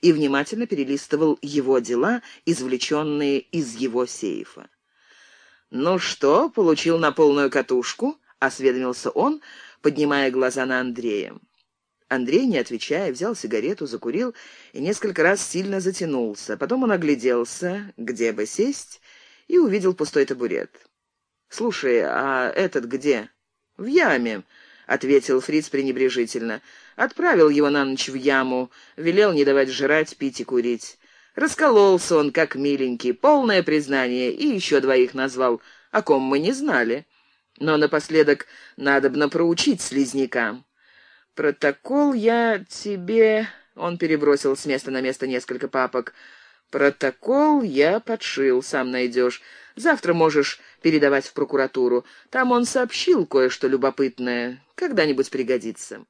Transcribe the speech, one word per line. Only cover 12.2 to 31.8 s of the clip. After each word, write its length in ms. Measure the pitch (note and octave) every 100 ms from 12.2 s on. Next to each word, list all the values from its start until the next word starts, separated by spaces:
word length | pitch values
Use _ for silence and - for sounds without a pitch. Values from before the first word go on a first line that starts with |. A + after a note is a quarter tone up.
| B2 D#3+ C4
не 120 | E3
отвечая, 540 | A#2 A#2 - D#3 F#3+
взял 240 | B2+ F#3+ A#3
сигарету, 500 | A#2 A2 B2 G3 C#3+
закурил 480 | A2+ A#2 D3+ B3+ A#3 - - -
и 80 | -
несколько 440 | D3+ G#3+ G#3+ F#3
раз 220 | E3 G3 -
сильно 360 | F3+ F#3+ G3
затянулся. 720 | F3+ F3+ E3+ C3+ A2+ G#2 - G#2+
Потом 280 | F#3+ B3+
он 100 | B3+
огляделся, 1000 | F#3+ D#3+ C#3 A#2+ A#2+ A#2+ - F3+ G3 G#3 -
где 340 | A#2 A#2 A2+
бы 140 | A2 G#2+
сесть, 560 | - A#3 C#4 - - _ - _ _ _
и 80 | F4
увидел 360 | D4+ G3+ F#3
пустой 320 | F3+ D3+ D3+ C3+
табурет. 460 | B2+ A#2+ F2+ - _ _ _ _ _ _ _ _
«Слушай, 520 | - A#3 F#3+ C#3 A#2+ D#2
а 440 | B1 C#3 C3 B2+
этот 360 | - F#3 D3+ A#2
где?» 440 | C3 C#3+ B2 A2 _ _ _ _ _
«В 120 | G#3
яме», — 560 | D#4 C#4+ C#3 A#2 G#2+ - _ - _ -
ответил 540 | C3 C3 C#3 C3 C3
Фриц 260 | - D3+ D3+
пренебрежительно. 960 | C#3 C3+ B2 C3 B2+ A#2 B2 A2+ A2 _ - - -
«Отправил 540 | B3+ - F4 A3+ D#3
его 200 | C#3+ D3
на 140 | C#3+
ночь 240 | C#3 C3 -
в 80 | C3
яму, 560 | C3 C3+ C3 B2+ B2+ - - -
велел 380 | E3 F3+ G#3
не 100 | D#3+
давать 260 | C#3 C#3 C3+
жрать, 460 | B2+ C#3 D3+ D3+ -
пить 240 | C#3 B2
и 60 | A#2
курить. 520 | C3 A#2+ A#2 - - _ _ _ -
Раскололся 800 | D4 - D#4 A3